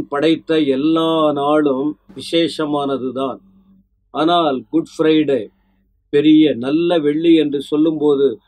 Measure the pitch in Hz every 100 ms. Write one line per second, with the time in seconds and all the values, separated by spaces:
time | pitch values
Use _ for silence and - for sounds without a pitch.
0 | - 143 156 156 - 160 139 131 151 165
1 | 165 160 156 147 143 151 147 131 151 151
2 | _ - 127 165 160 - 151 147 139 135
3 | 127 123 135 113 _ _ _ _ _ _
4 | _ 135 160 175 160 127 113 160 156 -
5 | 160 156 147 131 98 _ _ _ _ _
6 | - 143 151 156 156 117 127 156 170 175
7 | 147 151 170 165 147 139 - 151 160 156
8 | 147 139 135 110